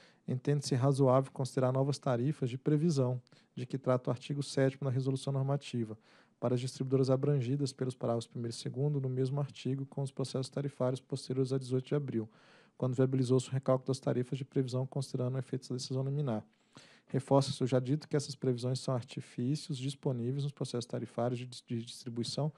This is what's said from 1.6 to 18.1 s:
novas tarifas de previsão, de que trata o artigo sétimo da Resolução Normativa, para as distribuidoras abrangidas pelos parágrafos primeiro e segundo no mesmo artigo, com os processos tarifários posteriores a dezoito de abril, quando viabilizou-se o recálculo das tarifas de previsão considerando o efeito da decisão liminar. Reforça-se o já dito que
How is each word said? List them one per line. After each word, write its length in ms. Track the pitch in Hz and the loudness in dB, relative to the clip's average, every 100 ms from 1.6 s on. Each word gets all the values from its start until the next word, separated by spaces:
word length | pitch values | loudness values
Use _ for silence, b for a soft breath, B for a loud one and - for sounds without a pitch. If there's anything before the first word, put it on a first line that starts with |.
| 127 | 2
novas 260 | 131 139 139 | 2 0 0
tarifas 520 | - 120 131 151 131 | 0 0 0 0 -2
de 80 | 131 | -2
previsão, 640 | - 147 170 143 127 127 - b b | 2 4 4 4 2 0 -6 b b
de 120 | - 123 | -10 -6
que 120 | 135 | -4
trata 320 | 127 127 131 | 2 2 2
o 20 | |
artigo 300 | 120 - 143 | -4 -2 -4
sétimo 420 | 135 - 135 135 | -2 2 2 2
da 60 | 139 | -2
Resolução 420 | 127 131 135 - | 0 0 -2 -2
Normativa, 640 | 139 135 139 - 123 110 107 b b b _ | -2 0 -2 -2 -4 -4 -8 b b b _
para 140 | 120 | 0
as 60 | 123 | 0
distribuidoras 500 | 131 - 135 131 131 | -2 -4 0 4 4
abrangidas 640 | 131 143 143 120 143 139 | 4 4 2 2 0 -2
pelos 220 | - 127 | -2 -6
parágrafos 320 | 123 120 117 - | -2 -2 -2 -2
primeiro 280 | 127 117 | -8 -6
e 40 | 117 | -6
segundo 420 | - 123 147 147 | -6 -2 0 0
no 80 | 131 | 0
mesmo 300 | 127 131 143 | 0 0 0
artigo, 480 | 139 - 127 135 135 | -4 -4 -4 -4 -4
com 160 | - | -6
os 80 | 135 | -6
processos 380 | - 131 131 131 | -4 -4 -4 -4
tarifários 520 | - 143 - 127 131 | -4 -6 -2 -2 -2
posteriores 520 | - 135 - 131 131 | -6 -8 -4 -2 0
a 60 | 135 | -2
dezoito 300 | 127 131 127 | 0 -2 0
de 60 | |
abril, 340 | 147 139 117 110 B B B B _ | -2 0 -4 -4 B B B B _
quando 180 | 127 | -2
viabilizou-se 540 | 127 131 131 127 131 - | 4 4 4 4 4 2
o 40 | |
recálculo 360 | 131 - 131 131 | -2 2 0 2
das 120 | 135 | -2
tarifas 380 | - 123 123 131 | 0 0 -2 -4
de 60 | |
previsão 420 | 135 143 127 127 131 | -2 -2 0 -2 -2
considerando 500 | 143 135 131 123 131 | -4 -4 -2 -2 -2
o 20 | |
efeito 300 | 127 131 - | -4 -8 -6
da 80 | 127 | -8
decisão 260 | - 131 | -4 -2
liminar. 420 | 135 139 143 107 - B B B B B _ | -2 -2 0 -2 -4 B B B B B _
Reforça-se 560 | 143 - 139 131 - | -4 6 6 6 0
o 40 | 127 | 2
já 120 | 127 | 2
dito 300 | 127 151 | 2 -2
que 80 | - | 0